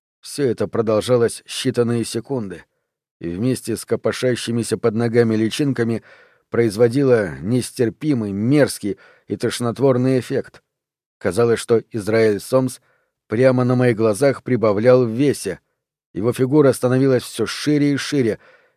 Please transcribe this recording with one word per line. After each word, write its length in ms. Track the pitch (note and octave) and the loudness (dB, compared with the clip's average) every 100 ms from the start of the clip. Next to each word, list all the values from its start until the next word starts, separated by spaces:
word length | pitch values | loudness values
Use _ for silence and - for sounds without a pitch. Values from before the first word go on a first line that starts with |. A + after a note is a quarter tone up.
| _ _ | _ _
Все 220 | - - | -14 -4
это 240 | C3+ G#2 G2+ | -2 -2 -2
продолжалось 760 | - A2 G#2+ A2 B2 A2+ - | -2 0 0 2 2 2 -2
считанные 600 | - - C3 B2 A#2 A#2+ | -12 -6 -2 0 0 -2
секунды, 580 | G#2+ A2+ - C3+ G2+ E2+ - _ _ _ _ _ | -4 -6 -6 -6 -8 -12 -18 _ _ _ _ _
и 100 | E2+ | -10
вместе 480 | F2+ B2 A#2+ - G#2 | -4 -2 -2 -4 -8
с 80 | |
копошащимися 920 | - A2 A2+ - B2+ A#2+ - A#2 A2 G#2 | -4 -4 -2 -2 -2 -2 -4 -4 -2 -2
под 160 | A#2 | -2
ногами 400 | G#2+ A#2+ A#2 A2+ | 0 2 2 2
личинками 720 | A2 A2 - C#3+ A#2+ A#2 A2 - - _ _ _ | 2 0 -2 -2 -2 -2 -4 -10 -20 _ _ _
производило 880 | A2 A#2 G2 A#2+ C3 C3+ A#2 F#2+ C2+ | 0 0 2 2 4 4 4 2 -4
нестерпимый, 920 | F2 B2 - - A2+ - D3+ B2+ G#2+ | -2 -2 -2 -2 -2 -2 -2 -2 -2
мерзкий 680 | G2 A2+ D3 A2+ - G#2 F#2 - _ - | -2 2 4 2 0 -8 -8 -14 _ -10
и 100 | G#2+ | -4
тошнотворный 840 | A#2 - A#2+ A2 C3+ B2 C3 C3 | -4 -4 -4 0 2 2 0 0
эффект. 420 | - C3 - - _ _ _ _ _ _ | -2 -6 -6 -14 _ _ _ _ _ _
Казалось, 400 | G2+ F2+ A#2 A2 | -4 0 2 0
что 240 | - A2+ - | 0 0 0
Израиль 480 | A2+ G2 A2+ A2 G2+ | -6 -2 2 2 0
Сомс 400 | - C3 C3 - _ _ _ _ _ | 0 0 0 -6 _ _ _ _ _
прямо 380 | A2 B2+ B2+ | 2 2 4
на 100 | B2 | 2
моих 220 | B2+ B2 G#2 | 2 2 2
глазах 480 | A2 G2 C#3 B2 | 0 2 0 0
прибавлял 600 | - B2 G#2+ G2+ A#2+ B2+ | -2 0 0 2 4 4
в 60 | A#2+ | 4
весе. 480 | A2+ C#3+ A2 F#2+ - _ _ _ _ _ | 0 0 -2 -6 -10 _ _ _ _ _
Его 180 | F2 A2+ | -4 -4
фигура 400 | A#2+ B2+ D3+ C#3 | 0 2 4 4
становилась 520 | A#2 B2+ C3 C3+ B2+ | 2 0 2 2 0
все 200 | - - | -2 -6
шире 500 | G#2+ - D3 D3 C#3+ | -6 -4 -2 0 0
и 20 | C#3 | -2
шире, 420 | - D3 A2+ F#2 _ _ _ | -2 0 0 -2 _ _ _